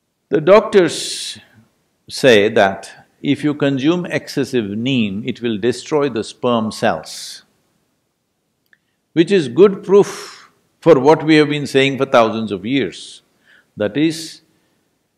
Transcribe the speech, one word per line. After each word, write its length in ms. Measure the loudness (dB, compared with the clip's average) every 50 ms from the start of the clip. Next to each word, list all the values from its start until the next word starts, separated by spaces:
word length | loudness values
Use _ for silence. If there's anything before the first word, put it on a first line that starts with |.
| _ _ _ _ _ -4
The 100 | -4 0
doctors 1000 | 4 6 6 6 6 4 2 2 2 2 0 -6 -10 -10 -10 -10 -12 -14 -14 -16 -20 _ _ _ _ _ _ _ _ _ _ _ _ -16
say 400 | -6 0 4 6 6 6 4 4
that 580 | 2 2 2 2 0 -4 -12 -18 -20 -20 _ _ _ _
if 220 | -4 -4 -2 -2 -2
you 100 | -4 -2
consume 520 | -2 -2 -2 -2 0 0 0 0 0 -2
excessive 640 | -4 -6 -8 -8 -6 -4 -4 -4 -2 -2 -4 -4 -4
neem, 520 | -6 -6 -4 -2 -2 0 -2 -2 -4 -6 -8
it 160 | -8 -8 -6
will 160 | -6 -6 -4 -2
destroy 500 | -2 -4 -4 -4 -6 -4 -2 -2 -2 -2
the 160 | -4 -6 -8
sperm 480 | -10 -8 _ -2 0 0 0 -2 -4
cells, 720 | -4 -2 -2 -2 -2 -2 -6 -14 -18 -18 -16 -18 -18 -20 _ _ _ _ _ _ _ _ _ _ _ _ _ _ _ _ _ _ _ _ _ _ _ _ _ _ _ _ _ _ _ _ _ _
which 180 | -2 -2 0 0
is 180 | 0 0 0 0
good 360 | 2 4 4 4 2 0 -2
proof 520 | 2 2 2 2 2 -2 -14 -16 -18 -20 -20 -20 _ _ _ _ _ _ _ 4
for 140 | 4 4 6
what 240 | 6 4 4 4 4
we 100 | 2 4
have 140 | 4 4 2
been 180 | 0 -4 -4
saying 320 | -2 0 2 2 2 0 -2
for 80 | -2
thousands 460 | 2 4 4 4 2 0 -4 -6 -6
of 120 | -6 -6 -6
years. 580 | -4 -4 -4 -4 -4 -8 -12 -18 -20 -20 -20 _ _ _ _ _ _ _ _ _ _ _
That 200 | -6 -6 -4 -2
is, 460 | -2 -2 -2 -2 -6 -12 -16 -18 -20 _ _ _ _ _ _ _ _ _ _ _ _ _ _ _